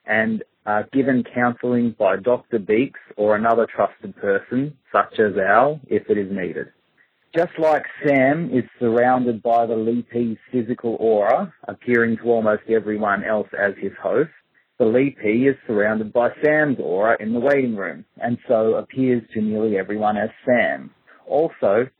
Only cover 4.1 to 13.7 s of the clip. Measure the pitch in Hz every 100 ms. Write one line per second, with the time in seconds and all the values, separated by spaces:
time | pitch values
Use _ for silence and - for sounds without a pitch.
4.1 | - 101 98 - 123 143 143 _ 104 -
5.1 | - 107 95 95 104 135 151 - 107 -
6.1 | 104 98 98 90 76 - _ _ _ _
7.1 | _ _ 160 170 - 156 151 - - 139
8.1 | 139 131 156 170 127 117 - 120 117 123
9.1 | 127 123 113 117 117 117 113 110 120 117
10.1 | 120 120 110 _ 127 110 123 117 110 113
11.1 | 107 104 139 190 - - 101 - 120 117
12.1 | 110 113 117 110 107 - 110 104 104 104
13.1 | 101 101 107 101 - 101